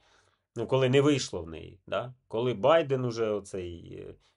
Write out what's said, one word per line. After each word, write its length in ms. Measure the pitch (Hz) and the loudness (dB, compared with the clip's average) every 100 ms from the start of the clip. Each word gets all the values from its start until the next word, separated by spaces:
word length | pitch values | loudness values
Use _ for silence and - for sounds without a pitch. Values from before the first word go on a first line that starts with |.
| _ _ _ _ _ - | _ _ _ _ _ -8
Ну, 100 | 113 | 0
коли 220 | 131 131 | 2 4
не 120 | 139 | 6
вийшло 420 | 143 143 - 95 | 6 4 0 -8
в 60 | 85 | -10
неї, 320 | 80 85 87 - | -12 -14 -18 -6
да? 280 | 95 123 127 _ | -6 -6 -10 _
Коли 260 | 107 127 | -2 -2
Байден 500 | 107 123 165 147 131 | 2 4 4 4 0
уже 260 | 123 113 110 | -2 -2 0
оцей, 640 | 104 98 98 87 85 87 | -2 -4 -8 -10 -12 -14
е, 200 | 92 92 90 _ | -16 -16 -18 _